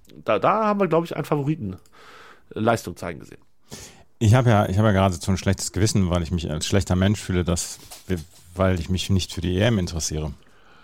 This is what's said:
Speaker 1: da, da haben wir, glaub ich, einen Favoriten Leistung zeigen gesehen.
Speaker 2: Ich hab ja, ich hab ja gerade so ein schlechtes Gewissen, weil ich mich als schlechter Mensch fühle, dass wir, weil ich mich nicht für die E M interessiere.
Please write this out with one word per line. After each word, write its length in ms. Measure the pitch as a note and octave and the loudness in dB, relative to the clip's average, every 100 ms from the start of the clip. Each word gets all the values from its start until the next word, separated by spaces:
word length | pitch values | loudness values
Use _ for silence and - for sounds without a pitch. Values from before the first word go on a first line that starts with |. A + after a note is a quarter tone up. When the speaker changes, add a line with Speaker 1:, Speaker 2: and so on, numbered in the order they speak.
| - - | -20 -10
Speaker 1:
da, 160 | - G#2 | -2 0
da 240 | B2+ G3+ | 2 2
haben 160 | G#3+ G#3 | 0 0
wir, 80 | F#3+ | 2
glaub 160 | D#3+ | 0
ich, 100 | E3+ | 0
einen 120 | - C#3+ | -6 -4
Favoriten 500 | D3+ C#3 D#3+ G2+ F#2 - - - - - - _ | -2 -2 -4 -6 -10 -16 -20 -20 -20 -20 -20 _
Leistung 440 | - A2 A2+ - F2 | -2 0 0 -2 -10
zeigen 240 | F2+ D2+ | -10 -12
gesehen. 200 | - G1+ _ _ _ - - - - - | -16 -20 _ _ _ -20 -20 -20 -20 0
Speaker 2:
Ich 140 | A2 | 4
hab 120 | B2+ A#2+ | 6 6
ja, 220 | G#2 G#2 | 4 4
ich 80 | F#2+ | 2
hab 80 | A2 | 4
ja 80 | |
gerade 200 | F#2+ F#2+ | 4 2
so 160 | F2 - | 2 -2
ein 80 | F#2 | -2
schlechtes 360 | - F#2 - | 0 -2 -4
Gewissen, 360 | - G#2+ G#2+ F2+ | -2 0 2 2
weil 140 | F2 | 0
ich 80 | E2 | 0
mich 180 | F2+ E2 | -4 -4
als 180 | D#2 - | -6 0
schlechter 280 | G2+ F#2 F2+ | 0 2 2
Mensch 240 | F#2+ G#2 | 2 0
fühle, 240 | - F2+ | -2 -2
dass 360 | F2 F2 - - - - - | 0 -2 -4 -12 -18 -16 -8
wir, 100 | F2+ D2 - - | -8 -8 -20 -10
weil 260 | F2 F#2+ F#2 | 0 2 2
ich 100 | D#2+ | -2
mich 200 | F2+ - | -4 0
nicht 240 | G2 - | 0 -2
für 80 | - | -4
die 140 | F2 F2+ | -2 0
E 40 | |
M 180 | A2+ A2 | 2 0
interessiere. 540 | E2+ E2 - D#2 D2+ C#2+ - - - - | -2 -4 -6 -4 -6 -10 -18 -20 -20 -20